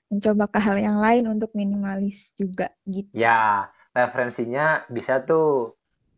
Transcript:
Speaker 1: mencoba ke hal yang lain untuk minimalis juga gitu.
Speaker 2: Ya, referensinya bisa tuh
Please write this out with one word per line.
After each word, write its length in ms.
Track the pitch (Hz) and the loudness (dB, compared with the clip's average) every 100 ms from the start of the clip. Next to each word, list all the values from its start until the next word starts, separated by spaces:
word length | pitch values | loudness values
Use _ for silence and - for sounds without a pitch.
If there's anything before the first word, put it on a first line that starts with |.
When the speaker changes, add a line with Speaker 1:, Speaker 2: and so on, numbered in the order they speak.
| - | -6
Speaker 1:
mencoba 360 | 202 214 208 208 | -2 2 2 2
ke 80 | 208 | 2
hal 180 | 208 196 | 2 2
yang 160 | 214 208 | 0 2
lain 300 | 214 240 226 | 4 4 2
untuk 240 | 214 220 | -2 -4
minimalis 800 | 208 202 202 196 196 196 196 _ - | -4 -4 -2 -4 -4 -6 -6 _ -8
juga 380 | 196 185 180 _ - | -6 -4 -8 _ -10
gitu. 180 | 190 202 | -8 -6
Speaker 2:
Ya, 560 | 110 113 113 110 101 95 _ _ | 0 2 4 2 0 -2 _ _
referensinya 880 | 123 123 - 123 - 117 131 156 151 - | -2 0 0 -4 -4 -4 -2 0 -2 -4
bisa 320 | 117 - 131 | -8 -2 -2
tuh 540 | 131 160 156 139 113 - _ _ _ | 2 2 2 2 -2 -10 _ _ _